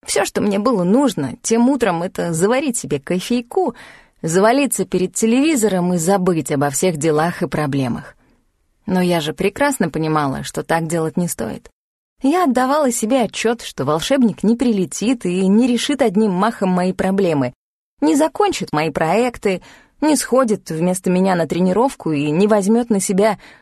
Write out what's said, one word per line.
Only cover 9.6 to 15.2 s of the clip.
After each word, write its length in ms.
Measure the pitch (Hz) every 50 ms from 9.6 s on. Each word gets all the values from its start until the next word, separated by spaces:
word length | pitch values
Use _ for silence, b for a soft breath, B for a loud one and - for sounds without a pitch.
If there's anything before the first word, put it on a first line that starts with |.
| 285 294 269 - 190 160
понимала, 540 | - 160 160 156 156 156 147 139 135 143 143
что 200 | - - 156 147
так 240 | - 160 165 165
делать 300 | 160 165 170 160 160 151
не 100 | 185 175
стоит. 420 | 170 - - - - - - - - _ _ _ _ _ _ _ _ _ _
Я 240 | - 269 320 370 359
отдавала 440 | 294 233 247 254 254 277 311 302 254
себе 340 | 226 - - 214 269 269 226
отчет, 380 | - - - - 220 240 233
что 220 | - - - - 135
волшебник 600 | 135 151 165 151 - 269 285 247 214 180 - -
не 120 | 202 233
прилетит 720 | 233 277 247 220 196 185 - - - 196 226 269 247